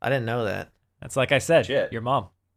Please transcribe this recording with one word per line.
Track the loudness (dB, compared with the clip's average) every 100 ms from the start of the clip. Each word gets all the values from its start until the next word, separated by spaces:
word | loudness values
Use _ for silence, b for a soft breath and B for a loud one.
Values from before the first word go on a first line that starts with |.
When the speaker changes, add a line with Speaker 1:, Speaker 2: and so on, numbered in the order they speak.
Speaker 1:
I | -2
didn't | -2 -2
know | -2
that. | -2 -4 -8 _ _ _
Speaker 2:
That's | -6 -2
like | 2
I | 2
said, | 4 4 4
Speaker 3:
Shit. | 0 0
Speaker 2:
Your | -4
Mom. | -2 -2 -2 _ _